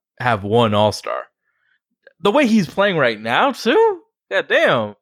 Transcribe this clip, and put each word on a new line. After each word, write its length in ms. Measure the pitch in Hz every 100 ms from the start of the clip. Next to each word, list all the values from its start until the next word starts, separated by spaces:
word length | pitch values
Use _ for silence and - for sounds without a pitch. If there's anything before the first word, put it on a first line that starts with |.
| _ -
have 220 | 123 107
one 300 | 101 117 113
All-Star. 520 | 104 107 - - 62 - _ _ _ _ _ _ _ _ _
The 100 | 202
way 160 | 262 247
he's 200 | 220 156
playing 300 | - 202 170
right 240 | 123 107
now, 320 | 113 139 262
too? 480 | 233 220 370 453 359 _ _ -
God 180 | 190 -
damn. 460 | 254 320 131 107 104